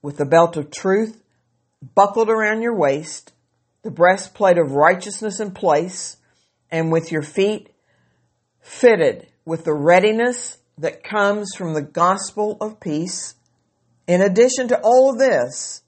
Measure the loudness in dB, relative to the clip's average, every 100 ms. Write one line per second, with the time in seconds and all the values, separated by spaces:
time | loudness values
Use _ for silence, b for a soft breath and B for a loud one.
0 | -12 -6 2 4 4 0 -10 -8 -2 -2
1 | -2 -8 _ _ _ _ _ _ -4 2
2 | 2 2 0 0 0 -2 -4 0 0 0
3 | -6 -18 _ _ _ _ _ _ -16 2
4 | 2 2 -4 -2 2 2 2 2 2 2
5 | -6 -10 -10 -8 -10 -4 0 0 -2 -10
6 | -16 -18 _ _ _ _ _ -6 -2 -2
7 | -2 -8 -6 -2 -2 -2 -12 _ _ _
8 | _ _ _ _ _ _ _ 2 4 4
9 | 2 -2 -14 _ -10 -8 -4 -2 4 4
10 | 4 0 -2 -4 -12 -20 _ -10 -8 -8
11 | -8 -2 0 -2 -6 -10 -6 -6 -6 -2
12 | 0 0 -6 -6 -6 -6 -10 -10 -8 -6
13 | -6 -10 -14 -18 _ _ _ _ _ _
14 | -2 2 2 4 4 2 -2 0 4 6
15 | 4 4 2 2 -2 -8 -14 -16